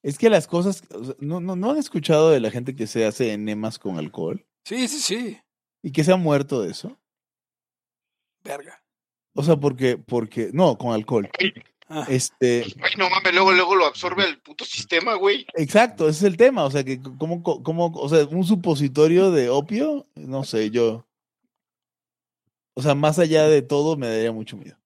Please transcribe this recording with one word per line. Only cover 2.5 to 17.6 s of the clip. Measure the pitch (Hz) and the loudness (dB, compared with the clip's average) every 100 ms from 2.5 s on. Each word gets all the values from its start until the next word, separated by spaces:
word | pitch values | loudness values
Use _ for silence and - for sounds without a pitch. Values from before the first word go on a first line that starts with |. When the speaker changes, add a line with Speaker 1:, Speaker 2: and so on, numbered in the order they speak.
Speaker 1:
gente | 117 127 135 | -4 -8 -8
que | 107 | -6
se | 117 110 | -2 -2
hace | - 120 | 0 -4
enemas | 104 107 104 110 - | -2 -6 -6 -6 -8
con | 101 85 | -8 -8
alcohol? | 78 - 82 196 _ _ - | -8 -8 -8 -8 _ _ -10
Speaker 2:
Sí, | 240 247 | -4 -4
sí, | 294 | -4
sí. | - 233 240 208 _ _ _ _ | -6 -6 -8 -12 _ _ _ _
Speaker 1:
¿Y | 160 | -6
que | 135 | 0
se | 151 | 2
ha | 185 | 2
muerto | 165 143 139 131 | 2 0 0 -4
de | 92 | -4
eso? | - 196 269 _ _ _ _ _ _ _ _ _ _ _ _ _ _ | -8 -14 -16 _ _ _ _ _ _ _ _ _ _ _ _ _ _
Speaker 2:
Verga. | - 143 143 - _ _ _ _ _ | -14 -12 -14 -20 _ _ _ _ _
Speaker 1:
O | - | -2
sea, | 147 151 | 2 2
porque, | 143 123 127 120 | 2 0 0 -2
porque, | - 120 110 - 104 | -2 -4 -4 -6 -4
no, | 131 175 113 | 2 2 2
con | 123 | -2
alcohol. | 110 107 117 98 - 151 - _ _ _ | -4 0 -2 -2 -4 -4 -4 _ _ _
Speaker 2:
Ah. | 156 127 | -12 -2
Speaker 1:
Este | 131 - _ 127 120 110 - | -2 -2 _ 0 0 -4 -6
Speaker 3:
Ay, | - 202 | -6 -2
no | 185 | 0
mames, | 185 185 | 0 2
luego, | 175 190 | 4 4
luego | 180 180 190 | 4 4 4
lo | 156 | 2
absorbe | - 180 180 190 | 0 -6 -2 -2
el | 147 | -4
puto | - - 254 | -16 -16 -12
sistema, | - - 170 208 | -12 -2 -2 0
güey. | 208 196 160 - 165 | 0 0 0 -6 -6
Speaker 1:
Exacto, | 147 202 240 - 156 | 2 4 2 2 0
ese | 151 | 2
es | |
el | 202 175 | 0 4
tema, | 247 247 143 | 4 4 -2
o | |
sea, | 143 | -2
que | 131 127 | -4 -8
c-, | 135 135 | -10 -10
cómo, | 156 170 | -6 -4
co-, | 170 139 | -4 -4